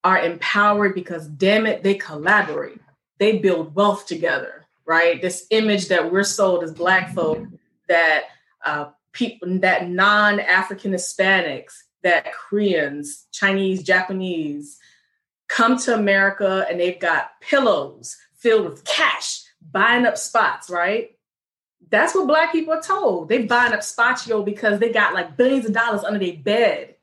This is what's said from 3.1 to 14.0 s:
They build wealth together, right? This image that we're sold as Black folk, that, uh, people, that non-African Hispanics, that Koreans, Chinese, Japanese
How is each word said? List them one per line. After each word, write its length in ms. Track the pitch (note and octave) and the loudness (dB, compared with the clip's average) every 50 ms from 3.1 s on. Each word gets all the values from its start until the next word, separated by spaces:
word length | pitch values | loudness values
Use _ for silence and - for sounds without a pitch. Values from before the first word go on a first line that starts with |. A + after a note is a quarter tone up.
| _ _ | _ _
They 200 | G3+ G#3+ A3 F#3+ | 2 2 2 4
build 360 | G3+ F#3+ F3 E3 D#3+ D3+ D3 | 2 2 2 2 -2 -4 0
wealth 300 | F#3+ G#3 G#3 G3+ - - | 2 2 2 2 0 -6
together, 600 | - E3+ D#3+ E3 D#3+ D3+ C3+ - - - - _ _ _ _ _ | -10 -6 -4 -2 -2 -2 -4 -6 -10 -14 -20 _ _ _ _ _
right? 360 | D#3+ E3 E3+ E3+ E3+ E3+ C3 | 0 2 2 4 2 2 0
This 260 | F3+ F#3 F3+ - - _ | -4 -6 -6 -6 -4 _
image 380 | A3 A3 A3 G#3+ G#3 G3 F3+ | 0 0 2 2 0 0 0
that 240 | - F#3 E3+ D#3 E3 | 0 0 0 2 2
we're 120 | F3+ G3 G3+ | 0 0 0
sold 400 | G3 - - G3+ F#3 F3+ E3+ E3+ | 0 0 0 2 2 2 0 -2
as 80 | D#3+ | -6
Black 420 | D#3+ E3 E3+ F3+ F#3 F#3 F3 - - | -8 -4 0 0 2 0 0 -2 -4
folk, 340 | F3+ E3 D#3 D#3 - - - - - _ _ _ _ _ | -4 -2 -2 -2 -4 -8 -14 -20 -20 _ _ _ _ _
that, 360 | - F3 E3+ E3 D#3+ D#3 D3 - - - _ _ _ _ _ - | 0 2 4 4 4 2 0 -2 -6 -20 _ _ _ _ _ -6
uh, 220 | D3+ D3 D3 - - _ _ _ _ | -6 -6 -6 -8 -10 _ _ _ _
people, 480 | _ - A#3+ - - - F3 F3+ F#3 F#3 | _ -4 -4 -4 -4 -10 -6 -4 -2 0
that 280 | F#3 F#3 F3+ - F3 | 2 2 2 0 -2
non-African 1040 | F3 F3 F3+ F#3+ G#3 G#3 G#3 G#3 G#3 G3+ G3+ - - F3+ F#3+ F#3+ - G3 F#3+ - G#3 | -4 0 2 4 4 4 4 4 4 2 0 0 2 0 0 0 -2 -8 -8 -4 -4
Hispanics, 920 | F#3+ F3+ F3+ - - - F#3+ F#3+ G3 F#3 E3+ D#3 C3+ B2+ - - - - _ _ _ _ - | -4 -4 -4 -8 -2 0 2 2 4 2 2 -2 -6 -10 -12 -18 -20 -20 _ _ _ _ 0
that 300 | F3+ E3+ D#3 - - - | 2 2 2 0 -4 -14
Koreans, 920 | - - - G3+ G#3 G#3 G3+ F3 D#3+ D3 C#3 C#3+ D3 D3 D3 - - _ _ | -14 -10 -4 -2 0 0 2 2 0 -2 -2 -6 -8 -10 -12 -14 -16 _ _
Chinese, 500 | - - G3+ G3 G3 G3 G3 F#3+ F#3 F#3 | -6 -2 0 0 0 0 0 -2 -2 -4
Japanese 960 | C#3+ F#3 F3+ F#3 | 0 0 0 0